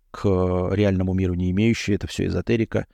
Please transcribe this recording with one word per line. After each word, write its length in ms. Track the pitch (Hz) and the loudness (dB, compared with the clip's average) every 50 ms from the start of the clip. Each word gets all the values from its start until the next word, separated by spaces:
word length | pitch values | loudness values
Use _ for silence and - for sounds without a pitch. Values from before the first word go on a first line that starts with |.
| _ _ | _ _
к 140 | - - - | -14 -4 0
реальному 880 | 104 95 90 92 90 90 90 90 90 95 101 104 101 95 92 95 95 92 | 0 2 2 2 2 0 0 0 0 0 2 2 2 2 2 0 0 0
миру 200 | 95 95 90 90 | 0 0 0 0
не 160 | 87 90 90 | 0 0 0
имеющий, 420 | 90 95 110 117 113 - - - 104 | 2 2 2 2 2 0 0 -2 -2
это 120 | 95 - | -2 -2
всё 220 | - - - 92 95 | -6 -6 -4 -4 -2
эзотерика. 580 | 90 90 90 - 117 113 113 - - 104 - - | -2 -4 -2 0 0 0 0 -2 -2 -4 -4 -6